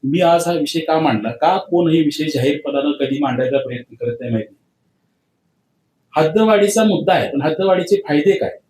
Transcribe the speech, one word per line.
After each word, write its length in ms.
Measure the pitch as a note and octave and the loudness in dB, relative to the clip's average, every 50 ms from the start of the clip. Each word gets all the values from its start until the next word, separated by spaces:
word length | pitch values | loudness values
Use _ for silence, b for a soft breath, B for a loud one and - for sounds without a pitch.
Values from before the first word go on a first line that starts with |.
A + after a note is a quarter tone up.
| - | -4
मी 180 | C3+ D3 F3 F3+ | -2 0 2 2
आज 240 | E3+ E3+ E3+ E3+ | 4 4 2 2
हा 60 | E3+ F3 | 0 -2
विषय 280 | E3 D3 C#3+ - E3 | -2 -4 -4 -4 -6
का 180 | D#3 - D#3+ D#3+ | -2 0 0 0
मांडला, 300 | D#3+ D3 A#2+ G#2+ G#2 A2+ | 2 0 0 0 -4 -6
का 260 | A#2+ - D3 E3 F#3 G3 | -6 -2 0 0 0 0
कोण 300 | F#3+ - E3+ F3 F3 E3 | -2 -2 0 0 2 2
हे 100 | D#3 E3+ D#3 | 2 2 2
विषय 260 | D3 C#3+ - D3+ D3+ | 0 -2 -2 -6 -4
जाहीरपणानं 640 | - C3+ B2 C#3 - - - C#3+ C3+ C#3 C#3+ D3 C#3+ - | -2 -2 0 0 -2 -2 -4 -4 -4 -2 -2 -2 -2 -2
कधी 180 | C#3 C3 C#3 C#3 | -2 -4 -2 -2
मांडायचा 380 | D3 C3+ B2 A#2+ C3 B2+ C3 C#3 | -2 -2 -2 -2 -2 0 0 -2
प्रयत्न 360 | C3+ B2 A#2+ B2 B2 _ A2+ | -2 -4 -8 -10 -12 _ -14
करत 240 | - A#2+ A#2 A#2 A#2 | -8 -6 -6 -6 -6
नाही 120 | B2 B2 A#2 | -6 -4 -4
माहिती. 220 | A2 G#2+ - _ _ _ _ _ _ _ _ _ _ _ _ _ _ _ _ _ _ _ _ _ _ _ _ _ _ _ _ _ _ _ _ _ | -4 -4 -6 _ _ _ _ _ _ _ _ _ _ _ _ _ _ _ _ _ _ _ _ _ _ _ _ _ _ _ _ _ _ _ _ _
हद्दवाढीचा 720 | D3+ D#3+ D#3 D#3+ G#3+ A3 A3 G#3+ G#3 G#3 G3+ G#3 A3 A3 | 0 0 2 2 2 4 4 4 4 4 2 2 2 2
मुद्दा 280 | G#3+ G3 D#3 C3+ G3 F#3 | 2 2 0 2 2 2
आहे, 140 | D3+ B2+ - | 2 0 -2
पण 120 | - C#3 C3+ | -4 -2 -2
हद्दवाढीचे 580 | D#3 D#3+ - F#3+ G3 F#3 F#3 F3 - G#3 G3 - | -2 -2 0 2 2 2 2 2 0 0 0 0
फायदे 260 | - D3 D3 D3+ F#3+ G3 | 0 0 2 2 2 2
काय 240 | - - - - - _ _ | 2 0 -6 -6 -10 _ _